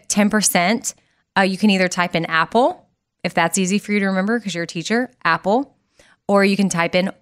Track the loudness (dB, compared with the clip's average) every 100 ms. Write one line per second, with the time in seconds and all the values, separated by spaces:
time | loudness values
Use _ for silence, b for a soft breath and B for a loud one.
0 | -2 0 2 2 0 0 0 -2 -4 -12
1 | _ _ _ 0 0 2 2 4 0 0
2 | -2 -2 -2 -2 0 2 0 -2 _ _
3 | _ _ -4 0 0 0 0 -2 -2 -2
4 | 0 -2 -2 -4 -4 -6 -8 -8 -4 -2
5 | -4 _ -2 -2 0 0 -2 _ b b
6 | b b 0 2 4 2 0 0 0 0
7 | -2 -6